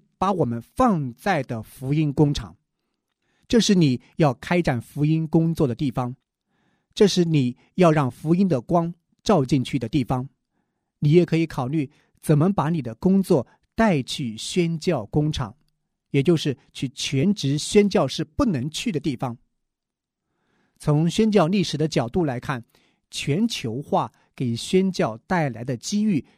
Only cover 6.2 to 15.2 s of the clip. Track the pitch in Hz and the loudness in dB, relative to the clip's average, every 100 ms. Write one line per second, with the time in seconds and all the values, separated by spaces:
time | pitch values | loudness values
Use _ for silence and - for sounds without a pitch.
6.2 | _ _ _ _ _ _ _ - 208 - | _ _ _ _ _ _ _ 2 2 4
7.2 | 170 156 123 123 _ - 175 156 127 - | 2 2 0 -4 _ 2 4 4 0 -2
8.2 | 156 175 196 139 - 170 170 170 _ _ | 0 2 2 0 0 -2 -2 -6 _ _
9.2 | - 190 127 143 123 139 117 151 120 131 | 0 2 2 0 0 -4 -2 -2 -2 -4
10.2 | 131 _ _ _ _ _ _ _ 151 165 | -6 _ _ _ _ _ _ _ 4 4
11.2 | 170 160 165 - 127 156 131 _ _ _ | 4 2 -2 -4 -4 -4 -4 _ _ _
12.2 | - 151 170 196 147 170 123 113 180 196 | 2 4 4 0 -2 -2 -6 -2 2 2
13.2 | 185 160 - _ _ - 220 156 123 - | 2 0 0 _ _ 0 2 0 -2 -6
14.2 | 123 107 - 185 170 165 185 151 101 151 | -8 -8 -6 -2 -2 -2 -2 -2 -2 -2